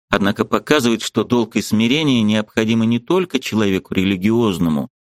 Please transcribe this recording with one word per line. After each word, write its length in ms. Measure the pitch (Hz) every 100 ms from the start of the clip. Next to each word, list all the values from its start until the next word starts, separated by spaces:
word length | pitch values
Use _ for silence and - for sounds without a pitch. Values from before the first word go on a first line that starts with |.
| -
однако 360 | 101 98 107
показывает, 580 | - 110 - 151 117 110
что 220 | - 117
долг 320 | - 123 110 107
и 60 |
смирение 600 | - 110 117 147 151 120
необходимы 640 | 107 107 - - 110 113 113
не 140 | 117
только 380 | - 180 175 131
человеку 560 | - 107 101 92 -
религиозному. 920 | - 95 95 104 117 110 85 82 73 65 _